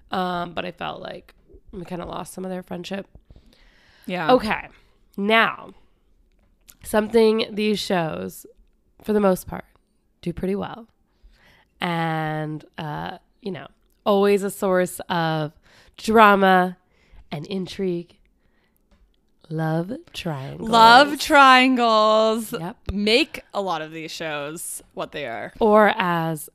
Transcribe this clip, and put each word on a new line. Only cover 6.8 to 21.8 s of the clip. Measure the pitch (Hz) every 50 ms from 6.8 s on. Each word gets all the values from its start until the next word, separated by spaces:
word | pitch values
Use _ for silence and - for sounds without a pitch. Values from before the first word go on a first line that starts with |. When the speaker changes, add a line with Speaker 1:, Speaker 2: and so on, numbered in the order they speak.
| -
Speaker 1:
something | - - 214 214 208 220 233 220 220 220 220 226 -
these | 214 196 214 214 208 196
shows, | - - 202 175 165 156 170 180 190 185 - - - 415 _ _ _ _ _ _ _ _ _ _
for | - - 208
the | 214
most | 208 190 185 175 -
part, | - - - - _ _ _ _ _ _ _ _ _ _ _
do | - 175
pretty | 165 - - 185 202
well. | 196 185 - - - 220 _ _ _ _ _ _ _ _ - _ _ _ _ _ _ _ _ _ _
And, | - 175 170 165 165 165 160 160 156 156 156 156 156 151 156 151 - _ _ -
uh, | 160 151 147 156 165 180 - - _ _ _ _
you | - 202
know, | 180 135 - - _ _ _ _ _ _ _
always | 220 202 196 202 202 202 196
a | 190 202
source | - - 214 196 185 180 180 170 - - - -
of | 185 170 165 160 160 156 156 147 - _ _ _ _ _ _ _ _
drama | - - 226 214 233 220 202 202 196 196 190 185 185 180 185 180 _ _ _ _ _ _ _ - - - _
and | 190 147 151
intrigue | - 202 190 180 165 - - 196 185 175 170 170 _ _ _ _ _ _ _ _ _ _ _ _ _ _ _ _ _ _ _ _ _ _ _ _ _ _ _ _ _
love | 160 160 160 160 160 165 170 185 254 330 339 _
triangles. | - - - 175 151 131 135 143 143 160 233 220
Speaker 2:
Love | 226 226 226 226 233 254 294 285 302 269
triangles | - - 311 285 277 262 254 254 254 262 262 240